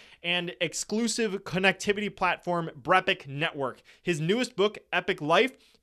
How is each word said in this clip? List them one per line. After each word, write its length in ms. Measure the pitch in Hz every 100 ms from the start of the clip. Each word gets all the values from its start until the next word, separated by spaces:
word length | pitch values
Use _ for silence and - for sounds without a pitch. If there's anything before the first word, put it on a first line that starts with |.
| - -
and 340 | 170 180 170 -
exclusive 800 | 160 - - 214 233 226 220 190 -
connectivity 720 | 180 196 190 208 202 208 -
platform 540 | 180 151 - 170 165 147
Brepic 480 | 143 185 185 185 143
Network. 540 | 139 160 151 131 113 - -
His 180 | - 165
newest 340 | 160 226 254 -
book, 220 | 208 208 -
Epic 300 | 175 180 190
Life, 340 | 151 170 254 - _ _